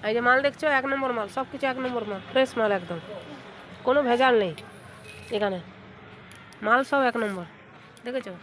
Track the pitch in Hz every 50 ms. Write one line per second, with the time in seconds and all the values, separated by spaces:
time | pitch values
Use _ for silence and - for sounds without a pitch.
0 | - 208 220 233 240 247 254 262 277 285 277 - - 302 285 277 269 277 277 277
1 | 269 262 240 233 214 196 - 269 262 269 - 269 - 262 254 262 262 254 247 240
2 | 226 208 202 190 185 - - 262 262 254 - 240 220 214 202 190 175 170 175 165
3 | - - 208 - - - - - - - - - - - - - - 254 262 294
4 | 285 247 240 240 262 262 247 226 202 175 156 - - - - - - - - -
5 | - - - - - - 247 208 208 202 185 180 165 - - - - - - -
6 | - - - - - - - - - - - - 214 214 226 254 269 - - 277
7 | 269 247 233 233 226 208 196 185 175 156 - - - - - - - - - -
8 | - 240 254 262 240 202 180 170